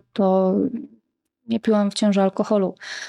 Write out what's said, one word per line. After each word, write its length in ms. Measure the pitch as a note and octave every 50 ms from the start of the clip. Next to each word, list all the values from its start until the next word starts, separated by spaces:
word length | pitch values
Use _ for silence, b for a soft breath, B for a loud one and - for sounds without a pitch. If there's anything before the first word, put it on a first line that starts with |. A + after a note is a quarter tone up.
| - _ -
To 420 | - G3 F#3 F#3+ F#3+ F#3+ F#3 F#3+ G3+ F#3+ - A#3+ A3+ - - _ _ _ _ _ _ _ _ _ _ _
nie 120 | A#3 A3+ A3
piłam 320 | - A3+ G#3+ G#3 G3+ G3+
w 20 | -
ciąży 280 | - G#3+ G#3 G3 G3
alkoholu. 540 | G3 F#3+ - - G3+ - G#3+ G3+ F#3 F3+ - B B B B B B